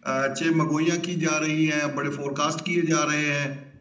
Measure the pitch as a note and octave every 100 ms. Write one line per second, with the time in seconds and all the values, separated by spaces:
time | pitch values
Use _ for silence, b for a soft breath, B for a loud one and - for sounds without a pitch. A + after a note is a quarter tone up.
0 | C3 C3+ C3+ - E3 D#3+ D#3 D3+ E3 E3+
1 | F3 E3+ D#3+ D#3 D#3 D#3 D#3 D3+ D3 C#3
2 | C#3+ C#3 C#3 C#3+ D3+ D#3+ - F3 D#3+ D#3
3 | D3 D3 D3+ C#3+ C#3+ C#3 - -